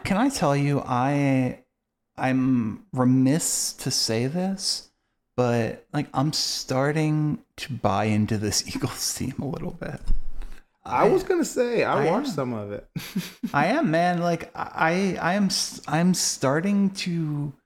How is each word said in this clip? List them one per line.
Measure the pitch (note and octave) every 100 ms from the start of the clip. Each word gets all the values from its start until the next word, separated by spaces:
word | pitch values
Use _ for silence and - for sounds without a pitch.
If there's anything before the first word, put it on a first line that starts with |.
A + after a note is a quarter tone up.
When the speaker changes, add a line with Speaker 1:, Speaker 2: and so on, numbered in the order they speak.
| -
Speaker 1:
can | G3
I | C4+
tell | C4+ D#3 C#3+
you, | C#3+ C#3+
I | - B2 C3+ C#3+ C#3 C3 B2+ - _ _ _ _ _ -
I'm | C3+ C3 B2+ B2+ A2 G2+ -
remiss | B2+ B2+ C3 C3 D#3 - - -
to | - C#3
say | - - A2+ B2+
this, | E3+ F#3+ F#3+ - - - _ _ _ _ -
but, | B2 A#2 A2+ - -
like, | D3 D3
I'm | - D3
starting | - - - - C3 C#3 D3+ D#3 D3+ D3+ - - -
to | -
buy | A#2 G#2 G2 A2
into | G#2 G#2 A2
this | G#2 - -
<laughs> | -
Eagles | C#3 - - -
team | C3+ C3+
a | C#3
little | - F3+
bit. | F3 - C3+ - - - - - - - _ -
Speaker 2:
I | B2 F#3
was | F#4
Speaker 1:
I, | -
Speaker 2:
gonna | F4+ C4
say, | C4 A#3+ A3+
I | A#2+ C#3 D3
Speaker 1:
I |
Speaker 2:
watched | G3 C#4+
Speaker 1:
am. |
Speaker 2:
some | D#3+ B2+
of | A2+ G2+
it. | G2+ - - - G3
<laughs> | - - -
Speaker 1:
I | C#3 D#3+
am, | A#3 E3
man. | D#3+ F3 F3
Like, | F3 E3+ - -
I, | - - E3 F3 G3 E3+
I | E3 G3
am | G3
s-, | - - - -
I'm | D3+ F3
starting | F3+ - - C3+ D3 F#3+ G3+ G3
to | G3 - E3+ D#3 D3 C#3+ -